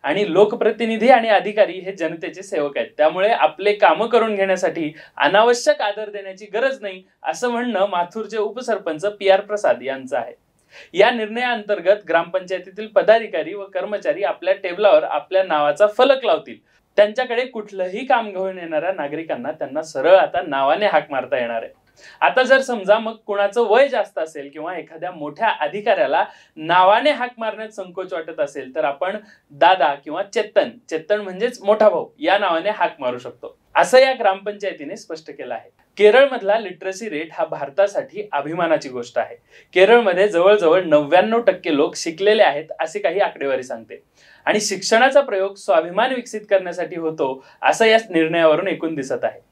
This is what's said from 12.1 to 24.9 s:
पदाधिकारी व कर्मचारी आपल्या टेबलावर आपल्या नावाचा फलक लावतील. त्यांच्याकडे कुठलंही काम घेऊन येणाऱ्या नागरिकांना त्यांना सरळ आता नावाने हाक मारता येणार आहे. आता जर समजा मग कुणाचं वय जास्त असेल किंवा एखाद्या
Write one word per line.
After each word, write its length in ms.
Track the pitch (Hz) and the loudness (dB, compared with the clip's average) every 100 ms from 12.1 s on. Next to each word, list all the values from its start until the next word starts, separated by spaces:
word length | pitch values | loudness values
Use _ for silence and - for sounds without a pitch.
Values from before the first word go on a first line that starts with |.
| 165 170 185 180 185 185 196 220 | -2 0 -6 -6 -10 -10 -14 -2
पदाधिकारी 680 | 202 175 226 220 214 170 | 0 4 4 2 -6 -6
व 120 | 202 196 | -10 -10
कर्मचारी 580 | 185 202 208 208 190 | -8 -6 -6 -4 -2
आपल्या 300 | 196 - 175 | -4 -4 -2
टेबलावर 500 | 196 180 175 208 156 | -2 -4 2 4 4
आपल्या 400 | - - - 185 | 4 -6 -2 -2
नावाचा 440 | 190 151 147 147 208 | 2 2 0 2 2
फलक 380 | 208 262 262 233 | 4 4 4 2
लावतील. 460 | 160 123 113 _ _ _ - | -2 -2 -20 _ _ _ 2
त्यांच्याकडे 480 | 208 214 254 233 262 | 2 2 -4 -4 -4
कुठलंही 600 | 233 208 190 180 202 254 | -10 -12 -8 -6 -6 0
काम 240 | 247 214 | 0 0
घेऊन 280 | 185 190 185 | -6 -6 -8
येणाऱ्या 340 | 170 156 170 | -6 -4 -4
नागरिकांना 580 | 190 143 151 160 131 135 | -6 -8 -8 -8 -8 -8
त्यांना 300 | 156 139 139 | -10 -8 -8
सरळ 340 | 165 139 147 190 | -8 -2 6 6
आता 260 | 151 175 | 6 -2
नावाने 440 | 180 139 139 147 202 | -4 -2 0 2 2
हाक 260 | 160 143 | 0 0
मारता 260 | 135 123 135 | -6 -4 -4
येणार 260 | 117 117 | -4 -6
आहे. 160 | 117 _ _ _ - - | -10 _ _ _ -20 -2
आता 220 | 226 254 | 0 2
जर 180 | 247 262 | 2 2
समजा 360 | 262 233 190 220 | 2 -6 2 2
मग 160 | 220 226 - | 0 -10 -6
कुणाचं 360 | 202 202 214 | -2 -2 0
वय 260 | 226 226 277 | 2 4 4
जास्त 300 | 240 202 - | 0 -4 -6
असेल 300 | 160 156 139 | -8 -10 -14
किंवा 220 | 151 160 180 | -12 -10 -10
एखाद्या 340 | 151 | -14